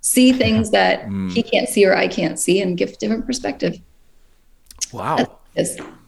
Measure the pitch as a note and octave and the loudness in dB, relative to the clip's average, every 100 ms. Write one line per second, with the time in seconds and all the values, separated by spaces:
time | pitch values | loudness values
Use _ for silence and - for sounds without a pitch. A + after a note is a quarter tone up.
0 | - - B3+ B3+ A3 A3 A3 G3+ F#3 F#3 | 0 4 6 6 2 0 2 2 2 0
1 | - G3 F#3+ F3+ A3+ A#3 B3 - G3 F#3+ | -4 -4 -2 -2 0 0 0 4 4 4
2 | F#3 - E3 - - F#3 F#3+ F3 - - | 0 -2 -4 -4 0 0 0 -2 -4 -4
3 | G#3+ A3+ A#3+ B3 D4+ - F3 F3 - _ | -4 -4 -4 -6 -6 -4 -6 -6 -14 _
4 | _ _ _ _ _ _ _ - - - | _ _ _ _ _ _ _ -14 -12 -10
5 | G#2+ D#3 - - _ - D#3+ - - - | -6 -2 -4 -6 _ -6 -6 -6 -16 -18